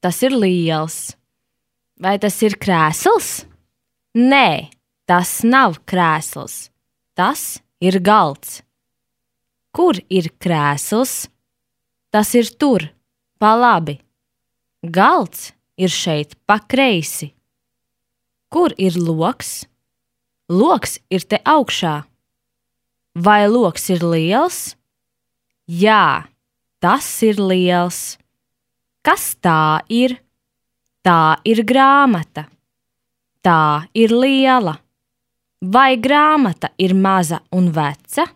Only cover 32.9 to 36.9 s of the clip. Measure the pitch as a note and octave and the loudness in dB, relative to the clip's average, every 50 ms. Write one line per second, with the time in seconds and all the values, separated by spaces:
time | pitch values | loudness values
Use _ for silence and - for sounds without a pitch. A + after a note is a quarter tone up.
32.9 | _ _ _ _ _ _ _ _ _ _ _ F#3 E3+ D#3 D#3 D3+ D3 D3+ D#3+ - | _ _ _ _ _ _ _ _ _ _ _ 2 4 4 4 2 0 -2 -4 -6
33.9 | _ A3 A3+ G#3+ A3+ A#3+ C4 C#4 C4+ C4+ C4+ C4 B3+ B3+ C4 E3 D3+ - _ _ | _ 2 2 4 4 2 2 2 2 2 2 4 2 2 0 -2 -6 -8 _ _
34.9 | _ _ _ _ _ _ _ _ _ _ _ _ _ _ - F#3 G3 B3 C4+ C4+ | _ _ _ _ _ _ _ _ _ _ _ _ _ _ -10 0 2 4 4 4
35.9 | C4 A#3+ A3 C4 C#4+ D4 D4+ D4+ D#4 D4+ C4+ G3 E3 _ - - _ - F#3 F#3 | 2 0 0 0 2 2 2 2 2 2 0 0 -2 _ -8 -10 _ -2 -2 0